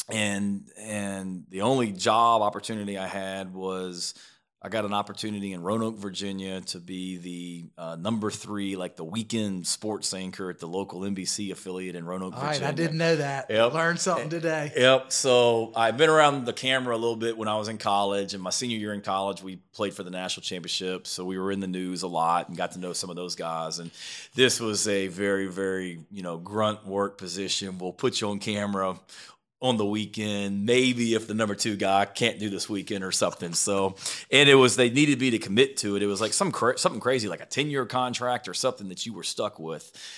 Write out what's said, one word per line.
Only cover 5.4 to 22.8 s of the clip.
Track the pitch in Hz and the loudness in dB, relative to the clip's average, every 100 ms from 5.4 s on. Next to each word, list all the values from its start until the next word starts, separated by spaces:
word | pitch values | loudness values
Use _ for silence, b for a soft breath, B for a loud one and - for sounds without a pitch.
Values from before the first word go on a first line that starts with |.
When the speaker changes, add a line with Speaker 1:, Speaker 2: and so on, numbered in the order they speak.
| 101 | -6
Speaker 1:
in | 92 | -6
Roanoke, | 85 113 113 107 | -2 0 -2 -4
Virginia, | 101 90 98 95 95 95 | -8 -8 -6 -6 -8 -8
to | 90 90 | -8 -12
be | 87 92 92 90 | -10 -8 -6 -8
the, | 90 87 87 85 82 - | -10 -10 -10 -12 -14 -12
uh, | 82 82 | -10 -6
number | 92 113 104 | -2 0 -2
three, | - - 104 98 95 | -4 -8 -6 -4 -4
like, | 90 | -6
the | - | -8
weekend | 80 110 107 113 107 92 85 | -8 -8 -4 -4 -2 -4 -4
sports | - 107 104 - | -4 -4 -4 -4
anchor | 95 92 92 92 | -6 -8 -8 -8
at | 85 | -8
the | 82 | -6
local | 92 98 87 | -4 -4 -6
N | 98 | -6
B | 95 | -4
C | 90 - 101 | -4 -4 -6
affiliate | 90 95 92 92 87 | -8 -8 -8 -6 -8
in | 85 | -8
Roanoke, | 92 92 120 | -6 -6 -6
Speaker 2:
All | |
right, | 143 | -4
I | |
Speaker 1:
Virginia. | 143 139 147 | -2 -2 -2
Speaker 2:
didn't | 165 160 | -2 2
know | 165 160 | 2 2
that. | 139 139 - | 0 -4 0
Speaker 1:
Yep. | 110 117 | 4 4
Speaker 2:
Learned | 156 165 175 | 4 0 2
something | 190 165 143 | 0 0 -2
Speaker 1:
Eh, | |
Speaker 2:
today. | 170 160 156 147 139 | -2 -2 -2 -2 6
Speaker 1:
yep. | 127 131 - | 8 8 4
So | - 135 123 120 117 113 | 0 6 8 8 6 2
I've | 117 113 117 | 2 2 6
been | 160 | 6
around | 156 147 139 | 10 8 6
the | 120 | -2
camera | - 131 131 123 | -2 0 0 2
a | 113 | 0
little | 117 113 | 0 0
bit | 113 110 | -2 -2
when | 107 | 0
I | 107 | 0
was | 107 | -2
in | 110 | -4
college, | 107 101 101 101 95 | 2 2 4 0 -2
and | 101 | -6
my | 92 | -4
senior | - 123 113 | -4 -2 -4
year | 104 | -4
in | 104 | -6
college, | 101 95 98 95 | -2 -2 -2 -4
we | 95 92 _ | -10 -14 _
played | - 101 | -4 -4
for | 87 | -4
the | 90 | -8
national | 90 90 - | -8 -6 -6
championship. | - 92 85 - 92 92 - | -6 -8 -6 -4 -4 -4 -6
So | - | -8
we | 92 95 | -6 -4
were | 95 | -2
in | 98 | -2
the | 95 | -4
news | 92 92 90 | -4 -4 -4
a | 90 | -4
lot | 85 82 85 - | 0 2 2 -2
and | 85 | -6
got | 90 | -6
to | |
know | 92 | -6